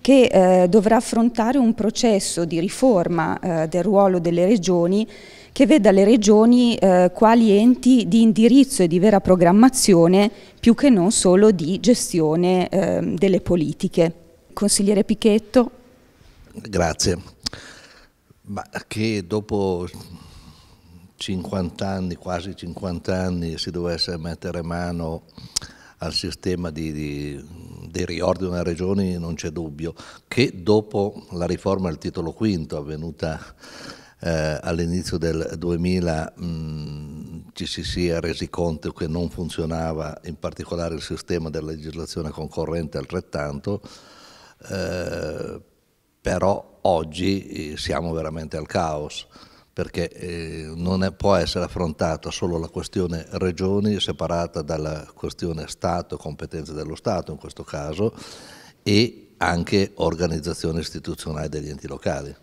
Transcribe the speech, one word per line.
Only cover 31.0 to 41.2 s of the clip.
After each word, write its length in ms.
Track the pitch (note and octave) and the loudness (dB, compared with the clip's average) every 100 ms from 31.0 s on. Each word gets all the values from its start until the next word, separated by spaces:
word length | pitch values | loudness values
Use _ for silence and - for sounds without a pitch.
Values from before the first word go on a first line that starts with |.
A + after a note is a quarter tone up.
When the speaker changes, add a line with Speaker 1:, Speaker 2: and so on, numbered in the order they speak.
| G2+ - - | -2 -4 -14
Speaker 2:
la 160 | F2 E2+ | -6 -4
riforma 420 | E2+ - F#2+ F#2 | -2 -2 -2 -2
del 100 | D#2 | -4
titolo 340 | F2+ E2 E2 | -8 -6 -8
quinto 440 | - A2 F#2 D2+ D#2 | -2 -2 -2 -4 -10
avvenuta, 640 | D2 D#2 E2 D#2 E2 D2 - - - - - - - _ | -10 -10 -10 -6 -6 -6 -12 -20 -20 -20 -20 -20 -20 _
eh, 400 | D#2+ D#2+ D#2 D2+ | -4 -2 -2 -4
all'inizio 560 | - E2+ E2+ F2+ E2 F2+ | -4 -4 -2 -4 -4 -4
del 380 | E2 D#2+ D#2+ E2 | -4 -4 -6 -6
duemila, 760 | F2 E2+ F2 F#2 F2 D#2+ D#2+ - | -4 -2 0 0 0 -4 -6 -10
mm, 1000 | F2+ D#2+ D#2+ D2+ D2+ D2 D2+ D2+ D#2 E2 - | -10 -8 -8 -10 -10 -12 -12 -14 -14 -16 -18
ci 140 | - F2 | -12 -10
si 180 | - | -8
sia 340 | E2+ - F2+ E2 | -8 -4 -2 -2
resi 320 | E2 D#2+ E2+ | -4 -6 -8
conto 420 | - E2+ D#2+ E2+ | -4 -4 -4 -8
che 140 | - E2 | -8 -6
non 240 | E2 E2+ | -4 -6
funzionava, 880 | - E2 - D#2+ E2 E2 D#2 D2+ D2+ | -6 -10 -6 -6 -4 -6 -6 -10 -12
in 160 | F2 D#2 | -16 -12
particolare 560 | E2+ D#2+ D2+ E2+ E2+ D#2+ | -12 -12 -10 -8 -6 -8
il 60 | |
sistema 480 | - E2 | -10 -12